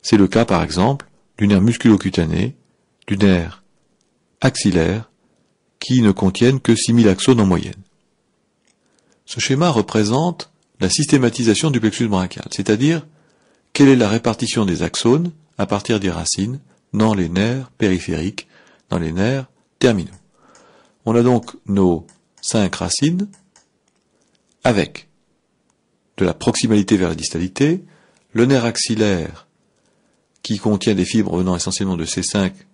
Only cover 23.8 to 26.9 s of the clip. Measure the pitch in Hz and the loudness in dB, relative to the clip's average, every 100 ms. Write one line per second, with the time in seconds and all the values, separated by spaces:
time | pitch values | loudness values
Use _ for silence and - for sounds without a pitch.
23.8 | _ _ _ _ _ _ _ _ 127 104 | _ _ _ _ _ _ _ _ 0 0
24.8 | 76 - _ _ _ _ _ _ _ _ | -2 -8 _ _ _ _ _ _ _ _
25.8 | _ _ _ - 90 82 - - 113 107 | _ _ _ -4 -2 0 -2 -2 0 2
26.8 | 95 | 2